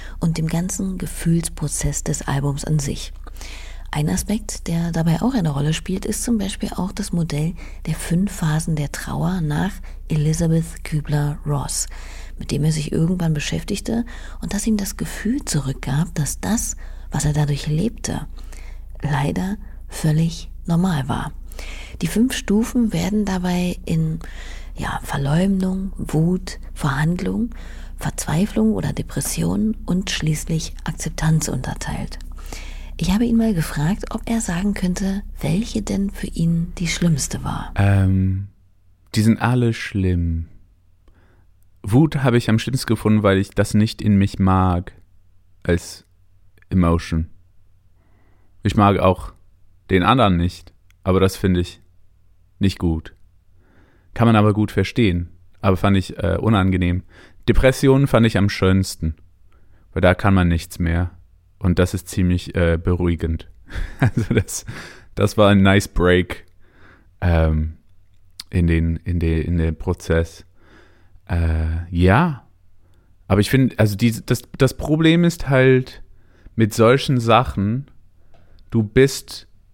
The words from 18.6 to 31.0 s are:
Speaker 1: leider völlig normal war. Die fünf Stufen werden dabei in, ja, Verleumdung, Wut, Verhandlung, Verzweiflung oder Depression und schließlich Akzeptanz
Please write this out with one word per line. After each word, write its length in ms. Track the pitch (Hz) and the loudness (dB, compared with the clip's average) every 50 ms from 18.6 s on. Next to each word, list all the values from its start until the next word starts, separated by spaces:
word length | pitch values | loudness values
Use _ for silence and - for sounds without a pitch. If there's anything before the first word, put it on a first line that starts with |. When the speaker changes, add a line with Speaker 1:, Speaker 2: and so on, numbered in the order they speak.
| - - - - - - - - - | -14 -16 -14 -14 -14 -14 -14 -8 -4
Speaker 1:
leider 560 | 139 147 135 143 160 - 185 185 190 214 - - - - - - - | -2 -2 0 -2 -2 -2 -2 -4 -4 -6 -8 -10 -14 -16 -16 -16 -14
völlig 600 | - - - 156 151 156 165 165 - - - - - - - | -12 -4 0 0 2 2 0 0 -2 -6 -12 -14 -14 -12 -6
normal 420 | - 170 170 185 190 165 135 131 139 | -2 0 0 2 2 0 -2 -2 -2
war. 220 | 113 - - - - - - - - - - - - - - - - - | -4 -4 -4 -8 -10 -12 -14 -14 -14 -12 -12 -12 -12 -12 -14 -14 -10 -6
Die 60 | - | -6
fünf 280 | 165 - 208 240 262 - | -2 0 2 2 2 0
Stufen 600 | - - - 196 214 233 - - 247 233 208 - | -4 -2 0 0 0 0 0 0 0 0 0 0
werden 320 | 165 175 185 208 214 208 | 0 -2 0 0 0 0
dabei 520 | 196 190 185 180 180 180 180 180 180 - - - | 0 -2 -2 0 0 0 0 0 -2 -2 -4 -4
in, 360 | - 170 160 160 160 160 160 - - - - - - - - - - - | -2 0 0 0 0 -2 -4 -8 -10 -12 -12 -12 -12 -12 -12 -12 -14 -10
ja, 260 | - 147 - - - - | -8 -8 -6 -6 -8 -8
Verleumdung, 880 | - - 143 139 139 147 170 185 196 196 190 185 185 185 190 190 196 - - | -6 -4 -2 -2 0 2 2 2 2 2 0 0 -2 -2 -4 -6 -6 -6 -8
Wut, 600 | - - - 151 160 170 180 185 - - - - - - - | -8 -2 0 2 2 2 0 -2 -4 -8 -12 -12 -14 -14 -12
Verhandlung, 800 | - - 147 135 139 156 160 175 175 180 185 190 208 233 233 - - - - - - - - - | -4 -4 -2 0 0 0 0 0 -2 -2 -4 -2 -2 -4 -4 -6 -10 -14 -14 -14 -14 -14 -14 -12
Verzweiflung 760 | - - - - - - - 151 160 202 214 - 220 220 220 208 | -8 -8 -8 -6 -6 -6 -2 0 0 0 0 0 0 0 2 0
oder 220 | 185 156 147 147 | 0 -2 -4 -4
Depression 840 | - - - - - - - - 165 165 165 185 202 214 220 220 - - | -4 -6 -6 -6 -6 -6 -4 -4 -2 -2 -2 0 0 0 -2 -2 -4 -4
und 240 | - 185 185 - - | -2 -2 -2 -2 -2
schließlich 640 | - - - 156 156 151 - - 165 160 - - - - - | -4 -2 -2 -2 -2 -2 -2 -4 -4 -4 -4 -6 -10 -8 -8
Akzeptanz 640 | - 160 - | -8 -6 -6